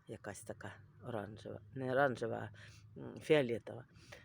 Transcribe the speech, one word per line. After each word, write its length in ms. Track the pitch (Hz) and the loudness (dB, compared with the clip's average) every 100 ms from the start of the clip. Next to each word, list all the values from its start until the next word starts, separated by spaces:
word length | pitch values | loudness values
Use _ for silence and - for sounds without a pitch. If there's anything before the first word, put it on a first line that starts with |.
| - | -14
якась 340 | 110 104 98 | -10 -10 -10
така 300 | - 104 98 - - - 127 | -10 -10 -12 -14 -18 -14 -6
оранжева. 520 | 113 101 107 110 110 - 135 | -4 -4 -8 -10 -10 -10 -6
Не 160 | 127 | 2
оранжева, 440 | 127 143 113 117 113 | 6 6 4 -2 -2
а, 640 | 110 - - - - - | -6 -10 -18 -20 -18 -14
м, 200 | 127 113 | -12 -4
фіолетова. 600 | - 156 123 113 - 113 - - - - | 6 6 6 0 -2 -10 -12 -18 -20 -20